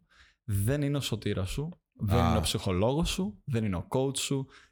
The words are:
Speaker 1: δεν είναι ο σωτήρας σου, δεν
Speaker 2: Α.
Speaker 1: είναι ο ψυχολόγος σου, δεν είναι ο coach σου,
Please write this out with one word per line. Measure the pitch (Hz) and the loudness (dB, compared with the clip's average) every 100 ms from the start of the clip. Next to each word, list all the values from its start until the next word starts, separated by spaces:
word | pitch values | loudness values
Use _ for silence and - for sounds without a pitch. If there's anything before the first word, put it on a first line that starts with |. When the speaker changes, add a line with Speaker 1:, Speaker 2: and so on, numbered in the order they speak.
| _ _ - _ | _ _ -20 _
Speaker 1:
δεν | - 101 104 147 | -6 -2 0 2
είναι | 143 143 | 0 0
ο | |
σωτήρας | - 107 104 95 95 | -2 -2 -2 -2 -2
σου, | - 156 - _ | -4 -6 -10 _
δεν | - 101 85 | -6 2 4
Speaker 2:
Α. | 85 | 4
Speaker 1:
είναι | 85 | 4
ο | |
ψυχολόγος | 80 110 98 90 110 147 170 | 2 -2 0 2 2 2 0
σου, | - 196 - | -2 -4 -6
δεν | - 113 | -4 -2
είναι | 110 90 | 0 -2
ο | - | -2
coach | 135 135 127 | 0 0 -2
σου, | - 139 131 - - | -2 -2 -4 -14 -20